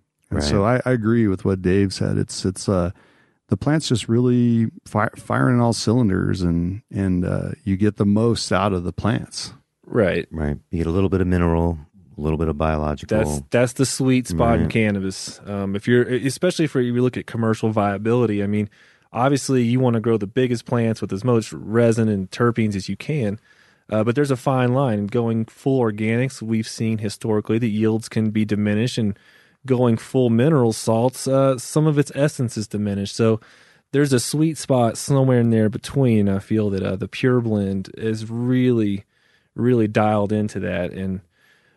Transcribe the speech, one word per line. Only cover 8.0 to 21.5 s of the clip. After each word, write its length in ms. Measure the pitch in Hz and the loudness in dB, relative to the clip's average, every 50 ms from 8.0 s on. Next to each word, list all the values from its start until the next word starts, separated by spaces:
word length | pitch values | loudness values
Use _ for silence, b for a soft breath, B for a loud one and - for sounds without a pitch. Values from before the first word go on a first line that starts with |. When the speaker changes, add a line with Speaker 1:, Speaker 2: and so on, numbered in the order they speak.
| 107 | 2
Speaker 1:
most 440 | 101 101 110 113 120 110 - - - | 2 4 4 2 2 0 0 -2 -2
out 220 | 101 92 98 104 | 0 0 2 0
of 100 | 95 87 87 | 0 -2 -4
the 100 | 90 - | -6 -6
plants. 580 | - - 101 120 - - - - - - - - - _ _ _ _ _ | -2 -2 -2 -2 -2 -4 -8 -12 -12 -12 -14 -16 -20 _ _ _ _ _
Speaker 3:
Right. 420 | - - 123 101 87 87 87 - - | -4 0 2 2 2 0 -2 -4 -6
Speaker 2:
Right. 260 | - 80 76 73 73 - - _ | -6 -4 -2 -2 -4 -4 -8 _
You 80 | - 82 | -6 -4
get 80 | 80 | -2
a 40 | 82 | 0
little 200 | 82 98 95 87 | 0 0 2 2
bit 100 | 95 92 | 2 0
of 60 | 92 | 2
mineral, 500 | 90 90 87 87 85 82 82 85 85 82 76 76 - _ - - - - | 2 2 2 2 2 2 2 2 0 -2 -4 -8 -16 _ -20 -20 -18 -10
a 40 | - | -6
little 180 | 73 78 78 76 | -2 -2 -2 0
bit 100 | 82 80 | -2 -2
of 80 | 76 | -2
biological. 600 | 73 80 78 78 76 76 76 76 - - - 110 107 | -2 -2 0 0 0 -2 -4 -4 -6 -4 -2 -2 -2
Speaker 3:
That's, 240 | 110 73 73 71 69 - | 0 -2 -4 -6 -4 -2
that's 220 | - 120 127 123 - | 0 0 0 0 0
the 100 | - 135 | -2 -2
sweet 420 | - - - 131 131 127 127 120 | -2 -2 -2 0 2 2 0 0
spot 280 | - 87 82 120 117 117 | -2 -2 0 2 2 2
in 60 | - | 2
Speaker 2:
Right. 80 | - - | 0 0
Speaker 3:
cannabis. 680 | - 117 110 107 101 98 95 95 92 - - - - - - | 0 0 0 0 0 -2 -4 -6 -8 -10 -12 -14 -14 -14 -12
Um, 320 | 98 101 98 98 98 98 | -8 -6 -6 -4 -4 -4
if 100 | 101 - | -4 2
you're, 160 | 120 123 123 120 | 4 4 4 4
especially 600 | - 127 113 113 135 - - - 180 - - 160 | 2 0 -2 -2 -4 -2 -2 -2 -2 0 0 -2
if 100 | 143 - | -2 0
you 200 | 135 123 123 120 123 | -2 -2 0 0 0
look 160 | 127 127 - 101 | 0 0 -2 -4
at 80 | - | -8
commercial 420 | - - 113 113 110 110 - - 110 | -6 -4 -2 0 0 0 0 -2 0
viability, 720 | 107 107 101 101 98 98 107 113 120 123 120 107 104 101 | 0 0 0 0 0 -2 0 0 2 2 2 0 0 -2
I 40 | 101 | -2
mean, 240 | 101 104 104 104 b b b b b b b b b | 0 -2 -2 -2 b b b b b b b b b
obviously 500 | - 113 123 143 147 131 - - 135 127 120 | -4 0 0 2 0 0 0 0 0 2 2
you 160 | 117 123 127 | 2 2 2
wanna 200 | 131 123 117 117 | 2 2 2 2
grow 160 | 107 117 113 | 2 0 0
the 100 | 104 104 | 0 -2
biggest 380 | 98 - 127 131 123 120 113 - | -2 -2 0 0 0 -2 -4 -4
plants 380 | - 123 120 113 113 110 - | -4 -2 0 0 -2 -2 -4
with 100 | 107 90 | -6 -6
as 120 | 98 95 113 | -6 -4 0
much 280 | 127 120 113 107 - | 2 2 2 0 -2